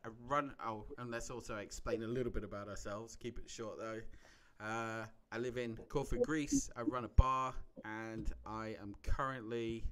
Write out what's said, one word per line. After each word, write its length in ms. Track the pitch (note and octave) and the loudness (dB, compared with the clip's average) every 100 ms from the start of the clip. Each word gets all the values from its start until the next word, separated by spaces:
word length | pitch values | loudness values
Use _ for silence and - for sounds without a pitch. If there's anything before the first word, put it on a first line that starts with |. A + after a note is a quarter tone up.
I 40 | A#2 A2+ A#2+ | -8 -10 2
run. 280 | C#3+ C#3+ - | 2 2 -4
Oh, 220 | A2 G#2+ G#2+ C3+ | -4 -2 -6 -6
and 120 | A#2+ | -4
let's 200 | A#2 A2+ | -4 -4
also 260 | B2 A2+ A2 | -6 -4 -6
explain 460 | G2 - B2+ A2 | -4 -4 0 0
a 40 | A2 | 0
little 240 | B2 A#2+ | 0 2
bit 140 | G#2+ | 0
about 240 | G2+ G2+ G#2 | -2 -6 -6
ourselves. 480 | F#2+ - G#2 A2+ - | -6 -4 -6 -6 -6
Keep 220 | A#2+ A2 | -6 -6
it 100 | - | -8
short 300 | - A2 D2+ | -6 -6 -4
though. 240 | A2 A2 A2+ - - - - - | -4 -4 -6 -8 -14 -20 -20 -8
Uh, 460 | G#2+ A2+ A2+ A2 A2 - - | -2 0 0 -2 -4 -10 -6
I 60 | A2+ | -2
live 180 | B2 A#2+ | 0 0
in 220 | A#2+ A2+ - | -2 -4 -2
Corfu, 300 | D3 C3+ B2 | 0 2 4
Greece. 500 | A#2+ D#3 C#3+ C#4 - - | 4 4 4 4 4 0
I 60 | |
run 220 | A#2 B2+ A2 | 0 0 8
a 20 | |
bar, 460 | - C3 C3 C3 - - - A2 | 8 8 4 2 -2 -6 -8 -6
and 440 | A2 A2+ A2 G#2+ G#2 | -4 -4 -2 -4 -4
I 320 | - A2 A2 G#2+ | -6 -4 -4 -6
am 120 | G2+ G2+ | -8 -4
currently 840 | - - C3+ C3 A2 A#2 A2+ A2+ - | 4 4 4 0 -2 0 0 0 -2